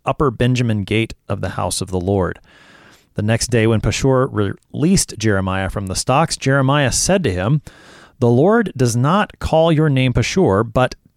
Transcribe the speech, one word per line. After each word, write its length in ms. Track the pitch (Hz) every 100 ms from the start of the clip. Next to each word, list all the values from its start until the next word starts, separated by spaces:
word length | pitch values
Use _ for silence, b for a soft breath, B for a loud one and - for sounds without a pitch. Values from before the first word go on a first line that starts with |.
upper 260 | - 135 147
Benjamin 540 | 110 120 127 120 107
gate 300 | 95 107 113 - -
of 120 | 98
the 100 | 95
house 300 | - 98 -
of 100 | 95
the 100 | 92
Lord. 380 | 90 101 85 - B B B B B B B
The 80 | -
next 260 | 107 117 -
day 180 | 117 110
when 140 | 110
Pashur 480 | - - 135 131 127
released 920 | 107 101 - _ - 151 190 - 107
Jeremiah 520 | 110 98 95 95 95
from 160 | - 95
the 100 | 92
stocks, 400 | - 131 165 -
Jeremiah 560 | 135 139 131 143 135
said 320 | - - 196
to 80 | 139
him, 300 | 90 98 151 B B B B B -
"The 100 | 120
Lord 420 | 120 170 226 202 -
does 180 | 123
not 440 | 113 135 190 202 -
call 320 | - 160 165
your 160 | 156 156
name 240 | 131 131
Pashur, 500 | 123 117 - 156 95
but 320 | 117 120 127 - _